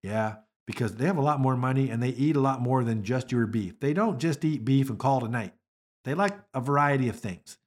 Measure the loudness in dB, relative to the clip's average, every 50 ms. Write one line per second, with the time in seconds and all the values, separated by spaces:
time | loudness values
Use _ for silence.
0 | -6 -2 -2 0 0 -2 -4 -8 _ _ _ _ _ -12 -6 -4 -4 -4 -2 0
1 | 0 0 0 2 2 0 2 2 2 0 0 0 0 0 2 2 0 0 0 -2
2 | -2 -2 0 0 0 2 2 2 2 2 0 0 0 0 2 2 2 0 -2 -2
3 | -2 -2 -2 -2 -2 0 0 0 0 2 0 -2 -4 -4 -8 _ -2 -2 0 2
4 | 0 0 0 0 0 -2 -2 0 0 -2 0 0 0 4 4 4 4 2 -2 -2
5 | 0 0 2 2 0 -2 -4 -4 -4 -6 -10 _ _ _ _ _ _ _ _ _
6 | _ -6 -2 0 0 -2 -2 -6 -18 _ -6 -6 -2 2 2 4 4 4 4 2
7 | 2 0 -2 -4 -8 -10 -10 -10 _ -20 -20 _ _